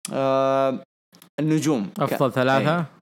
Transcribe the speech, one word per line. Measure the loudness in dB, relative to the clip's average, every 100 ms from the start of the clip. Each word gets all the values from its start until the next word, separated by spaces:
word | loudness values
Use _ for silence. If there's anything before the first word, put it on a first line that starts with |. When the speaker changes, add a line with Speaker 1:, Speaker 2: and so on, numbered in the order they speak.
| -8
Speaker 1:
آه، | -4 0 0 2 2 0 -2 -12 _ _ _ -14 -4
النجوم. | 0 0 2 0 -2 -4
Speaker 2:
أفضل | -2 0 0
Speaker 1:
ك-، |
Speaker 2:
ثلاثة؟ | 0 2 2 2 0
Speaker 1:
إيه. | -4 -12